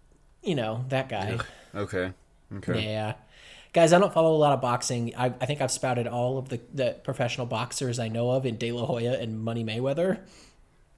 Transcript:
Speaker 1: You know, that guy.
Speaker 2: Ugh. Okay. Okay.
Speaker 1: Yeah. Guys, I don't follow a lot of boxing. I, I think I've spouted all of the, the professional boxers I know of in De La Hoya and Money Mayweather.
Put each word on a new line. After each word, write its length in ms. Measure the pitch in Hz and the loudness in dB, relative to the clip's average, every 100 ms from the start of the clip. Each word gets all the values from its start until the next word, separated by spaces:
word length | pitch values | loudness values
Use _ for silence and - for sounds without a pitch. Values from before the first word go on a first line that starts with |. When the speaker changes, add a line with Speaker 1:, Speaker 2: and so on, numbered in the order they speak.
| _ _ _ _ | _ _ _ _
Speaker 1:
You 140 | 302 147 | -2 0
know, 300 | 110 113 127 | 0 -2 -2
that 200 | 131 131 | -2 -2
guy. 240 | 107 101 117 | -4 -4 -4
Speaker 2:
Ugh. 120 | - - - 101 | -6 -10 -14 -8
Okay. 380 | 101 92 92 92 _ _ - 101 | -4 -2 -4 -6 _ _ -16 -12
Okay. 260 | - 113 107 | -4 -2 -2
Speaker 1:
Yeah. 220 | 107 107 - - - - - - | -2 -4 -6 -12 -20 -20 -20 -2
Guys, 200 | 170 165 | 4 8
I 60 | 175 | 8
don't 160 | 202 165 | 6 4
follow 220 | 160 156 | 4 6
a 20 | |
lot 140 | 147 | 6
of 80 | 131 | 4
boxing. 520 | 127 123 - 120 117 120 | 2 0 0 -2 -4 0
I, 180 | 127 120 | -2 0
I 60 | 127 | -4
think 140 | 147 | -2
I've 120 | 131 | -2
spouted 340 | - 131 123 117 | -2 0 0 -2
all 320 | 120 123 135 | 0 0 -2
of 120 | 131 | -4
the, 100 | 120 - | -8 -8
the 240 | 135 123 - | -2 -2 -2
professional 460 | - 127 120 - 120 | -6 -2 -2 -2 -4
boxers 500 | 113 120 - 131 117 | -4 -4 -4 -4 -2
I 80 | 113 | -2
know 240 | 113 120 | 0 2
of 160 | 131 127 | 2 0
in 100 | 110 | -2
De 140 | 117 | -4
La 160 | 120 117 | -2 -2
Hoya 320 | 117 120 131 | 0 0 -2
and 220 | 113 110 | -4 -4
Money 220 | 113 117 110 | -4 -4 -4
Mayweather. 560 | 113 131 143 185 180 - - - _ _ _ _ | -2 -2 0 0 0 -4 -20 -20 _ _ _ _